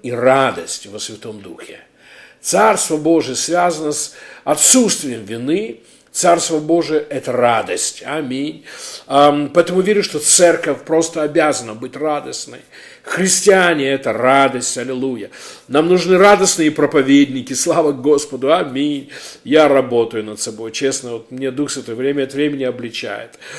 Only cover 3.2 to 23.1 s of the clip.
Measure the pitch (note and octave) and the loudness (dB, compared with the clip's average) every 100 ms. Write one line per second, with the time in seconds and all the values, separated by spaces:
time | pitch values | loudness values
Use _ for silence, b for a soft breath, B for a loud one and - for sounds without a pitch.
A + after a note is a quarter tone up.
3.2 | B2+ A#2+ - F3 F3+ D#3 D3+ D3 - B | 0 -6 -2 0 0 -2 -6 -6 -8 B
4.2 | B B C#3 D3 - B3+ G#3+ - C#3+ A2+ | B B -4 0 4 4 4 0 -6 -10
5.2 | G2+ A#2 B2+ F3+ A3+ - b b b - | -10 -8 -2 -2 -4 -12 b b b 0
6.2 | F3+ E3+ - D#3 D3+ E3+ D3 D#3 D3+ C3+ | 2 2 2 -4 0 0 2 -2 -2 -8
7.2 | C3+ B2 A#2+ A2+ F#2+ F2+ - - - D#3 | -4 0 2 2 -2 -6 -6 -8 -10 -8
8.2 | C3+ C3 C#3+ D#3+ B B B B - C#3 | -6 -6 -8 -10 B B B B 0 4
9.2 | D3 D3 C#3+ F3 E3 F3+ F#3 G3+ G3 D3 | 6 4 2 2 2 0 2 0 0 -4
10.2 | - - F3 E3 D#3 C3 - D#3+ D#3+ E3 | 0 4 4 4 -2 -6 0 0 0 -2
11.2 | D3+ D#3 D#3 C#3 A#2 A2 B2+ C3+ D3+ D3 | -2 2 0 0 -6 -12 -14 -8 -6 -4
12.2 | C3+ - - A#2+ _ B B B - - | -8 -14 -14 -18 _ B B B -8 -2
13.2 | F#3 - G3+ F#3+ F3 D#3 C3+ C3+ B2 G#2+ | 0 2 4 6 4 2 0 -2 -2 0
14.2 | B2+ C#3 C3+ B2+ B2 B2+ B2 B2+ C3 A#2 | 4 6 4 2 -6 -6 -6 -4 -4 -6
15.2 | F#2 B B B - C#3 E3 F3+ E3+ F#3 | -10 B B B -2 0 4 2 4 6
16.2 | G3+ G3+ F#3+ - D#3 D3 D3 D3 C3+ C#3+ | 6 6 4 2 0 2 2 2 4 6
17.2 | C#3 C3 - B2+ E3+ F3 D3+ C3+ C3+ D3 | 4 0 -6 -4 0 2 2 0 2 2
18.2 | - B2+ C3+ F3 D#3 C3 D3 C#3+ C3 B | 0 -4 0 0 0 -4 -4 -4 -10 B
19.2 | B B A2 D#3 D3 C#3 B2+ A#2 A2+ A2+ | B B 2 4 6 4 2 0 0 -2
20.2 | G#2+ G#2 - G#2+ A2+ - C3+ C3 A#2+ A#2 | -8 -8 -10 -10 -10 -4 -4 -4 -8 -12
21.2 | A2+ B2+ C3+ B2+ C#3+ C3+ A#2+ A#2 C3+ C#3+ | -12 -8 -8 -4 -6 -6 -10 -6 -4 -2
22.2 | C3+ C3+ D3 C#3 C3 A#2+ A#2+ - A#2 | -4 -2 -4 -2 -6 -6 -12 -10 -10